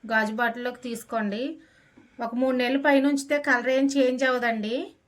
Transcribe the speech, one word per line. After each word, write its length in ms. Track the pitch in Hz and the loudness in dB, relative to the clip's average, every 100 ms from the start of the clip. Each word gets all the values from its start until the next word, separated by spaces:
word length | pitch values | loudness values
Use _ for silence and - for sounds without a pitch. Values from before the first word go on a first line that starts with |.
| 220 | 0
గాజు 220 | 226 214 220 | 0 0 0
బాటిల్లోకి 420 | 233 233 247 247 247 | -2 -2 -6 -8 -10
తీసుకోండి. 560 | 226 - 226 208 208 269 320 - _ _ - - - 233 | -10 -6 -4 -4 -4 -6 -8 -18 _ _ -20 -20 -10 -8
ఒక 80 | 240 | -2
మూడు 120 | 262 254 | 0 0
నెలలు 180 | 247 277 285 | 0 0 4
పైన 160 | 277 277 | 4 4
ఉంచితే 240 | 285 - 294 294 | 0 0 -2 2
కలర్ 240 | 247 240 262 | 0 2 2
ఏం 60 | 277 277 | 2 4
చేంజ్ 260 | 254 254 262 | 2 2 0
అవ్వదండి. 480 | 254 240 226 214 247 381 - | 0 0 -2 -4 -4 -6 -14